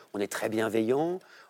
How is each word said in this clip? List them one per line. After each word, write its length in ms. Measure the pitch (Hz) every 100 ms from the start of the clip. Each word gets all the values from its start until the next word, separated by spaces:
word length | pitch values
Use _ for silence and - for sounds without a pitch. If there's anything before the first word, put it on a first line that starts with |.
| -
on 60 | 202
est 80 | -
très 220 | - 110
bienveillant, 720 | 110 110 113 110 139 165 185 - -